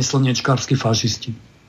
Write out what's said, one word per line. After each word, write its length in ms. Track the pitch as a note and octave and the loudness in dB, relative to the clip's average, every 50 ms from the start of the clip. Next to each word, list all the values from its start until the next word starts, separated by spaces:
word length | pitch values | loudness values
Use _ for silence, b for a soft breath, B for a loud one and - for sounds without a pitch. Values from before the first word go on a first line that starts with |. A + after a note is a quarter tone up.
| C3 | 2
slniečkársky 720 | - D3 C3 C3+ B2+ A#2+ - - C#3+ C3 A2+ - - C3+ - | 2 2 2 2 2 2 0 0 0 0 0 2 0 0 0
fašisti. 720 | - A2 A2 G#2+ - A2 - - - A#2+ A2+ - - - - _ _ | 2 0 0 2 0 -2 -4 -4 -8 -10 -10 -12 -14 -20 -20 _ _